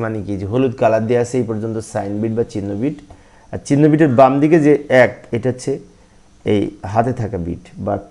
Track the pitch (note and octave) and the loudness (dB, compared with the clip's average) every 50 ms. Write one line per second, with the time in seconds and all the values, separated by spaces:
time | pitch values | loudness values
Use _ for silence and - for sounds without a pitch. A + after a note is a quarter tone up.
0 | A2+ A2 A2 G#2+ F#2+ G2 G2+ F#2 G2+ F#2+ A2 B2+ C3+ C3 A2+ - B2 A2 A2 A2 | -6 -6 -6 -6 -6 -6 -6 -6 -6 -4 -2 0 0 0 0 0 0 2 2 2
1 | A2 A2 B2 A#2+ A#2+ A#2 - B2+ A#2+ G#2+ A2+ G#2+ G#2+ A2+ A2 A2+ G#2+ - - G#2+ | 0 0 0 0 0 -2 -2 -4 -4 -2 -4 -6 -6 -6 -6 -8 -10 -8 -8 -8
2 | G2+ G2+ G2+ G#2 A2 A#2 A2+ A2+ A#2 A#2+ - A2 G2 G2+ G2+ G2+ A#2+ D3 D3 - | -6 -6 -6 -4 -4 -4 -2 -4 -4 -4 -6 -8 -6 -6 -6 -4 -4 -6 -6 -8
3 | - - - - - _ _ - - - - G#2 - - C#3+ C#3 D3+ D3+ D3+ D3 | -14 -20 -20 -20 -20 _ _ -20 -18 -14 -14 -12 -4 -2 2 4 4 4 4 4
4 | E3 D3 A#2+ A2 C3 C3 C3+ C#3+ D3 D3+ E3 E3+ C#3+ D3 D3 - - - B2+ B2+ | 4 4 6 6 6 6 6 2 2 4 4 4 6 4 4 4 2 2 4 4
5 | A#2+ G#2+ - - - - - A#2 A2 B2+ B2 B2+ - - C3+ - - - _ _ | 4 4 2 -6 -10 -8 -6 -4 -2 -2 -4 -4 -6 -6 -6 -8 -8 -16 _ _
6 | _ _ _ _ _ _ _ _ _ - G#2+ G#2 - - - - - F#2+ G2+ A2+ | _ _ _ _ _ _ _ _ _ 0 0 0 0 -2 -6 -10 -12 -2 0 0
7 | A#2+ B2+ B2+ - A2 F#2+ G2 F#2 E2+ E2+ F2 - - - - - G2 G2+ G2+ G2 | 0 0 -2 -4 -6 -6 -6 -6 -6 -6 -8 -10 -12 -18 -14 -10 -6 -4 -4 -6
8 | - - | -6 -2